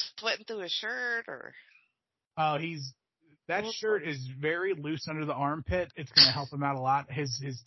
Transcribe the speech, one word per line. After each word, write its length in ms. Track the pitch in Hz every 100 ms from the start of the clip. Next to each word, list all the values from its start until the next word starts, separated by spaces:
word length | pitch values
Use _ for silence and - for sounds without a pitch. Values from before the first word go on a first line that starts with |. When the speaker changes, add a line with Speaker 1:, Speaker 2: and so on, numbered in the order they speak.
| - -
Speaker 1:
sweating 260 | 220 214 214
through 140 | 220
his 100 | 180
shirt, 540 | - 220 254 247 233 233
or 260 | 135 - - - - _ _ _ _ _ -
Speaker 2:
Oh, 200 | 156 147
he's, 360 | 165 160 135 - _ _ _ _ -
that 180 | 180 214
Speaker 1:
Oh, 60 |
Speaker 2:
shirt 320 | 220 214 208
Speaker 1:
boy. 60 | 156
Speaker 2:
is 160 | 139 127 131
very 340 | 151 170 190
loose 340 | 175 147 156 -
under 180 | 156 151
the 80 |
armpit. 580 | 131 143 156 - 180 170 -
It's 160 | 143
gonna 200 | - 135
help 200 | 131 139
him 120 | 143
out 120 | 143 135
a 40 |
lot. 300 | 131 139 135
His, 280 | 139 147 123
his 220 | 139 123